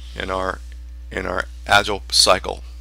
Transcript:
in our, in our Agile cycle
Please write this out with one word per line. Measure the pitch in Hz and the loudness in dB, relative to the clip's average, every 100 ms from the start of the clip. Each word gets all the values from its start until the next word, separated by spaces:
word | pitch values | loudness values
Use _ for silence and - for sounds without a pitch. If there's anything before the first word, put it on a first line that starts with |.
| - | -10
in | - 95 | -6 -2
our, | 95 92 - - - - - - | -2 -2 -4 -8 -14 -14 -14 -8
in | 104 | -4
our | 92 92 - - - | -2 -2 -4 -6 4
Agile | 101 104 101 - | 4 6 0 0
cycle | - 107 92 - 50 - - | 4 6 6 2 -6 -8 -14